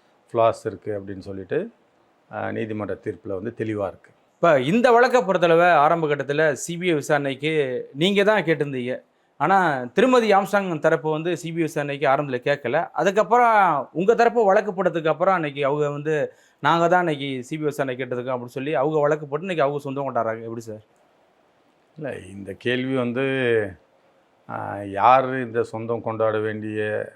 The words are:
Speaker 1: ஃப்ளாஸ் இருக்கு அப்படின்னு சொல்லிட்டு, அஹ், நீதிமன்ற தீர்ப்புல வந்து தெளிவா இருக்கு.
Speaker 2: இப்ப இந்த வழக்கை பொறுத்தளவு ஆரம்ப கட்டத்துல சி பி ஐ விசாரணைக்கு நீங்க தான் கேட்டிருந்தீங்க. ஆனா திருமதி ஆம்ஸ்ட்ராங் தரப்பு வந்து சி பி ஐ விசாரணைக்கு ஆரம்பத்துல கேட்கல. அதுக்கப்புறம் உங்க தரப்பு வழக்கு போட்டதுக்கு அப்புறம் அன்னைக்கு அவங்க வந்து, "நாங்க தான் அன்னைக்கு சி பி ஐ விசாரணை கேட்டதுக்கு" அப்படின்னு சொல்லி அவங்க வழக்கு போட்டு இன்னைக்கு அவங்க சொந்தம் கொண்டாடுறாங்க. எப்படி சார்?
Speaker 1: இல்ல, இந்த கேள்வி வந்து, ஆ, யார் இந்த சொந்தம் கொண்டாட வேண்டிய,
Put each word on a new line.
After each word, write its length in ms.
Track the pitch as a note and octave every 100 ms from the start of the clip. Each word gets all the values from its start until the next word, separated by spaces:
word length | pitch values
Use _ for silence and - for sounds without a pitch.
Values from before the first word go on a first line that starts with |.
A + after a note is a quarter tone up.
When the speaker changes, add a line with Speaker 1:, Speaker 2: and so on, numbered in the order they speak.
| _ _ _
Speaker 1:
ஃப்ளாஸ் 280 | A#2 A2+ A2
இருக்கு 360 | A2 G2 - G2+
அப்படின்னு 180 | G2 F#2+
சொல்லிட்டு, 520 | F#2+ G2 F#2+ D3 A#3 - _ _ _ _ _
அஹ், 220 | G#2+ G#2
நீதிமன்ற 420 | G#2+ A2+ G#2+ G2
தீர்ப்புல 340 | F#2 A2+ G#2 G#2
வந்து 260 | F#2+ G#2+ A#2
தெளிவா 300 | A2 G#2 F#2+
இருக்கு. 240 | - _ _ _
Speaker 2:
இப்ப 260 | _ E3+ C#3+
இந்த 320 | B2+ A3+ B3
வழக்கை 300 | A#3 B3 B3
பொறுத்தளவு 480 | F#3 F3+ E3+ E3 F3
ஆரம்ப 360 | D#3+ D3 E3+ D#3
கட்டத்துல 460 | C#3+ C3 C#3+ D#3
சி 240 | C#3 - E3+
பி 120 | F3+
ஐ 60 |
விசாரணைக்கு 580 | D#3 C3+ D3 C#3+ B2+ D3+ D#3 C3+ B2 -
நீங்க 300 | C#3 F3+ G3+
தான் 180 | G3+ G#3+
கேட்டிருந்தீங்க. 600 | D#3 D3+ C#3+ C3 B2 C3+ - _ _ -
ஆனா 480 | D3 F#3+ F3 C3+
திருமதி 480 | B2 - B3+ B3+ A3
ஆம்ஸ்ட்ராங் 460 | G3 G3 G3+ F#3+ D#3
தரப்பு 320 | D#3+ D#3 D#3
வந்து 260 | D#3 E3 E3
சி 160 | E3
பி 60 | E3
ஐ 40 |
விசாரணைக்கு 440 | D#3 D3 C#3+ C#3 C#3+
ஆரம்பத்துல 440 | C#3 D3 B2 C#3+
கேட்கல. 400 | C#3+ A#2+ D3 F3
அதுக்கப்புறம் 1000 | - E3+ G3 F3+ A#3+ A#3+ G#3+ F#3 D3 A#2+
உங்க 220 | D3 F3+
தரப்பு 300 | A3 A#3 A#3
வழக்கு 280 | G#3 G3 G3+
போட்டதுக்கு 360 | F3+ F3+ E3 D#3
அப்புறம் 260 | D3+ F#3+
அன்னைக்கு 300 | F#3 D3+ C#3
அவங்க 260 | C#3 D3 D3
வந்து, 420 | C#3+ D3 D3+ C3 - _ _
"நாங்க 280 | C#3+ E3 E3+
தான் 100 | F3+
அன்னைக்கு 460 | F3 C#3+ C#3 C3
சி 120 | B2 D#3
பி 60 |
ஐ 40 | D3+
விசாரணை 380 | C#3+ C3+ B2+
கேட்டதுக்கு" 280 | B2+ B2 B2
அப்படின்னு 120 | B2+
சொல்லி 300 | A#2+ C#3 C3+
அவங்க 260 | D3+ C#3 D#3
வழக்கு 260 | D3 D#3 D3
போட்டு 140 | D3
இன்னைக்கு 240 | F#3+ E3
அவங்க 180 | C#3 D3
சொந்தம் 320 | C#3+ C3+ C3+
கொண்டாடுறாங்க. 280 | A#2+ A2+ A2+
எப்படி 180 | A2+ A#2
சார்? 220 | A2+ G#2+ - _ _ _ _ _ _ _ _ _ _ -
Speaker 1:
இல்ல, 220 | C#3+ -
இந்த 340 | F#2 G2 G2
கேள்வி 440 | F#2 B2 B2+ C3 C3
வந்து, 300 | A#2+ A#2+ C3+ C3+ B2 A2+ G2 F2 _ _ _ _ _ _ -
ஆ, 340 | A2+ G#2 G2+
யார் 600 | G2+ G2 A2 C3 C3 C3
இந்த 200 | A#2+ A2+
சொந்தம் 400 | A2 A2 A#2 A#2
கொண்டாட 360 | A2+ A2 A2 G#2+
வேண்டிய, 680 | A2 G#2+ G#2+ G#2+ G#2+ G#2+ -